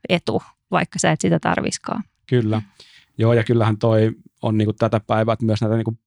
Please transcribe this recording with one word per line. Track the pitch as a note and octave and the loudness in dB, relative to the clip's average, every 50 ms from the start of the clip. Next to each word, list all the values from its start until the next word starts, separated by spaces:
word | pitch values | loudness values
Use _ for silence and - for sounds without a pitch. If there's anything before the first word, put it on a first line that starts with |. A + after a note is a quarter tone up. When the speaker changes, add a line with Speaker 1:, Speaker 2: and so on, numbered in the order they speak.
| - - | -6 -4
Speaker 1:
etu, | F3+ E3+ - - - - - - _ _ _ _ | -4 -2 -2 -4 -6 -6 -6 -10 _ _ _ _
vaikka | F#3+ F3 - - - F3 | -2 -2 -2 -2 -4 -2
sä | - - D#3 | 0 0 0
et | - | 0
sitä | - F#3 E3+ D#3+ | 0 0 0 0
tarviskaan. | - E3 E3+ - - - - - - - - - G3+ _ _ _ _ | 0 -2 -2 -2 -2 -4 -6 -8 -8 -8 -8 -8 -8 _ _ _ _
Speaker 2:
Kyllä. | - B2+ B2 A2 G#2+ A2 A2 G#2+ G2+ _ - - - - - _ _ _ - | -2 0 0 0 0 -2 -2 -4 -8 _ -20 -20 -20 -20 -20 _ _ _ 0
Joo, | A2 A2+ A#2+ | 2 4 4
ja | A#2 G#2+ | 4 2
kyllähän | - A#2+ A#2 A2 A2 A2 G#2 | 2 2 2 2 2 0 0
toi | - A#2 A2 A2 A2 A2 A2 - - _ _ _ - | 2 2 4 4 2 2 0 -4 -12 _ _ _ -4
on | A2+ A2 G#2+ | -2 0 0
niinku | G#2+ G#2+ G#2+ | 0 0 0
tätä | - A#2 A2 A2+ A2 - | 0 0 0 0 -2 -2
päivää, | - A2+ G#2+ A2 A2+ A2 | -2 0 0 0 0 0
että | G#2 A#2 | 0 0
myös | A2 G#2+ G#2+ | 0 0 0
näitä | A#2+ A2 A2 | 0 0 0
niinku | A2+ A2 A2+ A#2 - _ | -2 -2 -4 -6 -8 _